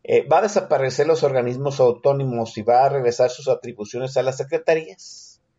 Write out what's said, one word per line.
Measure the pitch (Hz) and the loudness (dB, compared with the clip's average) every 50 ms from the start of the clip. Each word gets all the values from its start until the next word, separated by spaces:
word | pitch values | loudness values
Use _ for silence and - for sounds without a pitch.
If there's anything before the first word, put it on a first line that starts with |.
| - | -4
eh, | - 117 120 - | 0 2 2 2
va | 135 156 175 | 4 2 2
a | |
desaparecer | 214 208 - 196 156 - 156 135 135 131 127 - 147 | 2 2 0 -2 0 0 0 0 0 0 0 0 2
los | 160 160 156 156 | 2 2 2 2
organismos | 139 131 127 120 123 123 131 139 143 135 - | 0 0 0 -2 -2 -4 -4 -6 -4 0 2
autónomos | 131 123 120 - - 139 139 139 139 131 120 117 113 113 - 113 | 2 2 2 2 0 0 0 2 -2 -2 -2 -4 -4 -6 -8 -4
y | |
va | 104 117 120 123 135 | 0 2 4 4 4
a | 139 | 2
regresar | 139 139 127 120 120 - 123 123 | 2 0 0 0 0 2 0 0
sus | - - 139 131 | -2 -4 -4 -2
atribuciones | 120 - - 120 113 - 104 - - 120 131 131 135 | -2 -2 -4 -10 -12 -12 -12 -10 -8 -8 -8 -4 -2
a | 127 | -2
las | 127 131 131 | -2 -2 -4
secretarías. | 135 135 139 165 160 160 - 165 160 160 - 196 - - - - - - - _ _ _ _ _ | -6 -6 -4 -6 -2 0 0 0 0 -2 -8 -16 -20 -20 -20 -20 -20 -20 -20 _ _ _ _ _